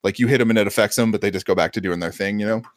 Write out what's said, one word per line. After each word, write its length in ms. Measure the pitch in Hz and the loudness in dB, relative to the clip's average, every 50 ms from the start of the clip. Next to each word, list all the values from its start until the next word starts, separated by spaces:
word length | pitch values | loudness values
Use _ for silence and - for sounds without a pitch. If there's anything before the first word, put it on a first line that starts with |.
| - | -2
Like, 140 | 98 98 | -4 0
you 100 | - 123 | 0 2
hit 140 | 117 139 123 | 2 4 2
'em 80 | 120 113 | 4 4
and 80 | 113 | 4
it 100 | 110 104 | 2 2
affects 300 | 98 - - 107 101 - | 2 2 0 0 0 2
'em, 140 | - 117 113 | 0 0 0
but 100 | 104 101 | 0 0
they 80 | - 101 | -2 -2
just 160 | 92 92 - | -2 -2 0
go 100 | - 95 | 0 0
back 180 | 92 82 82 - | 2 2 -2 -2
to 80 | 113 | -4
doing 180 | 92 95 87 87 | -4 -4 -4 -4
their 120 | 87 85 | -4 -8
thing, 280 | 80 - 101 98 104 104 | -6 -4 -4 -4 -2 -2
you 60 | 104 | -2
know? 140 | 107 110 113 113 - _ | -2 -2 -4 -6 -12 _